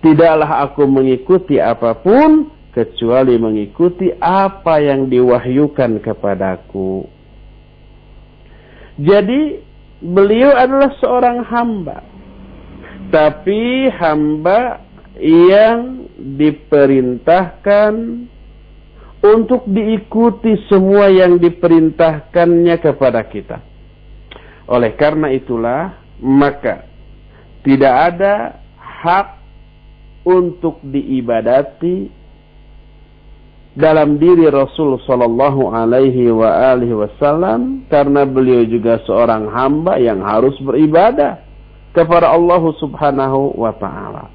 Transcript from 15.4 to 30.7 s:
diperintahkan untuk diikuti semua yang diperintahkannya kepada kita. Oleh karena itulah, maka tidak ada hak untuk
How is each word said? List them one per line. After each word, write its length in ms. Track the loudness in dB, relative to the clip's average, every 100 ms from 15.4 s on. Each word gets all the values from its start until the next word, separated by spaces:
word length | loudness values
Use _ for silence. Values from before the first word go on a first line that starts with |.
| 6 6 4 2 -6 -12 -18 -18
diperintahkan 1700 | -16 -2 -2 -2 -2 2 4 2 0 -4 0 0 0 -8 0 2 2 -2 -8 -12 -16 -20 -20 -20 -20 -20 -20 -20 -20 0
untuk 400 | 2 4 2 -2
diikuti 1040 | -2 -4 -2 -4 -4 0 0 0 -2 -2 2
semua 400 | 2 4 4 4
yang 320 | 6 4 4
diperintahkannya 1400 | 2 0 2 4 2 2 0 0 -4 0 2 2 2 0
kepada 480 | -2 0 0 0
kita. 400 | -6 -12 -14 -16 -18 -20 -20 _ -20 -20 -20 -20 -20 -20 -4
Oleh 240 | -2 -2 0
karena 320 | -2 0 -4
itulah, 640 | -4 -6 -6 -4 -4 -8 -12 -20 -12
maka 640 | 0 2 2 0 -8 -8 -12 -20 -20 -20 -20 -20 -20 -10
tidak 300 | -2 2 2 2 0
ada 480 | 0 -2 -2 -6 -12 -20 _
hak 640 | -20 -10 -2 -2 -2 -10 -20 -20 -20 -20 -20 -20 -20 -10 0
untuk 480 | 0 0 -4 -8